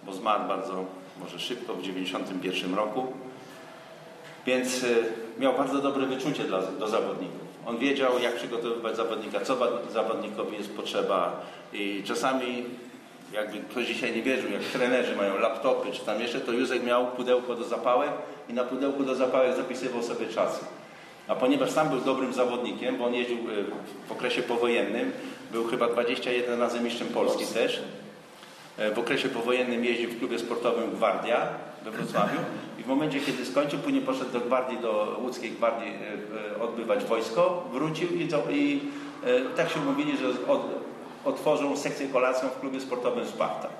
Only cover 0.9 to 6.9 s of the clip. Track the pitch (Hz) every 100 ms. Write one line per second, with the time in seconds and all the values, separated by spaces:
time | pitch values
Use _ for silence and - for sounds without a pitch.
0.9 | - - - 87 87 - - - 95 92
1.9 | 92 92 95 92 95 87 90 90 95 107
2.9 | 127 131 - - - - - - - -
3.9 | - - - - - - 127 123 127 123
4.9 | 117 113 110 113 113 135 131 139 139 139
5.9 | 135 131 131 147 131 101 95 92 - 107